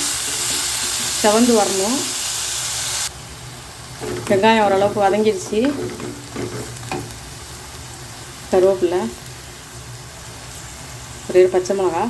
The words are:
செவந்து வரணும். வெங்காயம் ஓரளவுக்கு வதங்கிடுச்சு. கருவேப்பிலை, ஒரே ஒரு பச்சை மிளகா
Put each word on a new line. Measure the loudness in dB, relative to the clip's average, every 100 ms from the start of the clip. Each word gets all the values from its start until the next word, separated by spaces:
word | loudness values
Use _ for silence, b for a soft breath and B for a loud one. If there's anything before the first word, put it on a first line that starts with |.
| 0 -2 -2 -2 -2 -2 -2 -2 -2 -2 -2 2
செவந்து | 4 6 8 6
வரணும். | 4 2 2 0 -2 -4 -4 -4 -4 -4 -4 -4 -4 -2 -4 -6 -14 -14 -14 -14 -14 -14 -14 -8 -6 -4 2
வெங்காயம் | 4 6 6 6
ஓரளவுக்கு | 4 4 4
வதங்கிடுச்சு. | 4 4 4 2 0 2 2 0 -4 -6 -8 -10 -10 -6 -6 -6 -8 -10 -8 -6 -6 -10 -12 -12 -12 -12 -12 -12 -12 -12 -12 -12 -12 -12 2
கருவேப்பிலை, | 6 6 6 2 2 -2 -6 -12 -12 -14 -14 -14 -14 -14 -14 -14 -14 -14 -14 -12 -12 -12 -12 -12 -12 -12 -10 4
ஒரே | 6
ஒரு | 8 6
பச்சை | 2 2
மிளகா | 2 2